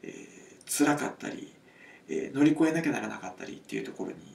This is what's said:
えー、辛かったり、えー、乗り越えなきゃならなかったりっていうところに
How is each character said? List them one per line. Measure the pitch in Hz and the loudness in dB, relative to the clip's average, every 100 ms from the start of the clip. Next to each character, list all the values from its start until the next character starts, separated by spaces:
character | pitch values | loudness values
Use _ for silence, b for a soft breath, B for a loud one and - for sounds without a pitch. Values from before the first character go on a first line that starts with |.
え | - - - - - - | -14 -14 -18 -20 -20 -20
ー、 | - - 147 | -6 2 4
辛 | 147 | 4
か | - | 0
っ | - | -6
た | - | -8
り、 | - - - B B B B - | -8 -12 -18 B B B B -6
え | 78 - | -4 -2
ー、 | 135 | 4
乗 | |
り | 151 | 6
越 | 156 160 | 8 4
え | |
な | 165 | 4
き | 156 | 0
ゃ | |
な | 117 | -2
ら | 107 | -4
な | 107 | -8
か | 98 | -10
っ | - | -12
た | - | -14
り | |
っ | - | -14
て | - 113 | -8 -8
い | |
う | |
と | - | -6
こ | - - | -8 -8
ろ | |
に | - - | -8 -16